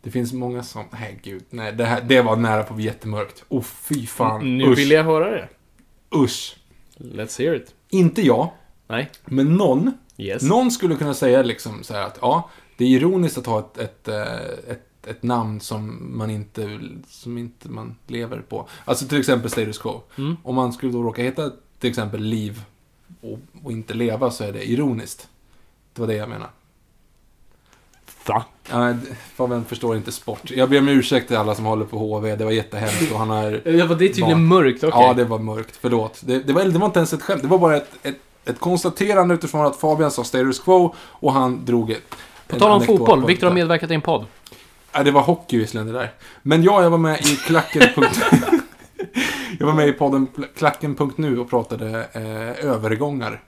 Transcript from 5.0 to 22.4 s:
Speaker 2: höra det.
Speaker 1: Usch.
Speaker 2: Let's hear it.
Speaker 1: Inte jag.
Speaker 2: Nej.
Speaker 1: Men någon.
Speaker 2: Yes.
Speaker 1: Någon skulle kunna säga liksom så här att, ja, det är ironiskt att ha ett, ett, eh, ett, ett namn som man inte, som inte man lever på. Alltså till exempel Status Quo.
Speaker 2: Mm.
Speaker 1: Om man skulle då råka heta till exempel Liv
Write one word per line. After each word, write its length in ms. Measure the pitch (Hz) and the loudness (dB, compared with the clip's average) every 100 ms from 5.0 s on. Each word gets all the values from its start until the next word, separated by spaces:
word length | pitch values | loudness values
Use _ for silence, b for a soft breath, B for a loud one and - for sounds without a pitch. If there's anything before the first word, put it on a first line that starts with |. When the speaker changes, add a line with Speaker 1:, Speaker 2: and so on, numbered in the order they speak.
Speaker 2:
höra 260 | 160 156 185 | 4 0 0
det. 180 | 214 - _ _ _ _ _ _ 170 | -4 -10 _ _ _ _ _ _ 0
Speaker 1:
Usch. 400 | 123 - - - _ _ - _ | 0 -2 -12 -16 _ _ -20 _
Speaker 2:
Let's 460 | 123 98 113 - | -18 -12 -12 -4
hear 120 | 143 | -2
it. 200 | 143 - _ _ | -4 -8 _ _
Speaker 1:
Inte 340 | 190 175 147 | 2 2 2
jag. 280 | 165 117 165 - _ _ _ | 2 2 0 -6 _ _ _
Speaker 2:
Nej. 220 | 113 143 - | -8 -8 -12
Speaker 1:
Men 300 | - 131 139 175 | -6 0 2 4
någon. 360 | 185 131 226 262 _ - | 4 2 0 -4 _ -12
Speaker 2:
Yes. 260 | 98 104 | -8 -4
Speaker 1:
Någon 280 | 131 220 254 | 0 2 2
skulle 260 | 240 180 147 | 0 -2 -2
kunna 180 | 147 | -4
säga 280 | 135 139 127 | 0 2 4
liksom 400 | 123 113 113 107 | 2 -4 -10 -14
så 100 | 110 | -10
här 80 | 104 | -8
att, 160 | 98 - | -8 -4
ja, 300 | 123 156 170 b b _ | 0 0 -2 b b _
det 80 | |
är 40 | 123 | 4
ironiskt 500 | 131 160 190 165 - | 4 4 2 0 -2
att 80 | 120 | -4
ha 120 | 107 | -4
ett, 200 | 107 - | -4 -12
ett, 300 | 113 _ - | -12 _ -10
eh, 140 | 107 107 113 117 123 120 | -8 -6 -8 -10 -14 -14
ett, 380 | 117 _ _ - | -16 _ _ -16
ett 160 | 113 | -8
namn 380 | 120 120 110 107 | -2 -2 -2 -8
som 500 | - 110 107 117 - 120 | -8 -10 -10 -12 -12 -8
man 120 | 110 | -6
inte, 480 | 107 104 - 104 104 113 - - | -8 -10 -10 -10 -10 -14 -16 -20
som 300 | - 120 120 | -20 -14 -12
inte 300 | 117 _ - | -12 _ -16
man 280 | 113 117 113 _ | -16 -16 -18 _
lever 340 | 120 117 113 | -12 -10 -12
på. 280 | - 110 - B | -12 -14 -14 B
Alltså 220 | - 123 135 | -4 -4 -2
till 120 | 147 | -2
exempel 300 | 131 123 117 | 2 0 0
Status 280 | 117 107 104 | -4 -4 -6
Quo. 240 | 113 107 - b | -10 -10 -14 b
Speaker 2:
Mm. 180 | 139 165 | -6 -6
Speaker 1:
Om 120 | - | -4
man 180 | 131 123 | -2 -2
skulle 200 | 120 131 | -4 -6
då 100 | 120 | -4
råka 200 | 117 110 | -6 -4
heta 280 | 123 131 151 - _ _ | -6 -4 -8 -10 _ _
till 120 | 123 | -6
exempel 300 | 117 104 107 | -4 -6 -6
Liv 400 | 107 113 | -4 -4